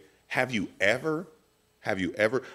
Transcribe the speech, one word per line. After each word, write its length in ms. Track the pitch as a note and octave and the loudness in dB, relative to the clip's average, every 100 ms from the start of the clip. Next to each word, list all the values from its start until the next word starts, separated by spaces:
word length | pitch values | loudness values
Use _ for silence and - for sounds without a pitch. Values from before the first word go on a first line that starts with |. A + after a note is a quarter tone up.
| - _ - | -12 _ -6
have 260 | C3+ B2+ | -2 0
you 160 | A2 - - | -2 -4 0
ever, 480 | G2 B2+ D#3 D#3 - - _ _ _ _ | 2 2 0 -4 -6 -16 _ _ _ _
have 180 | A2 G2 | -4 -2
you 140 | F2+ | 0
ever, 300 | - A2 B2 - | 2 2 2 -4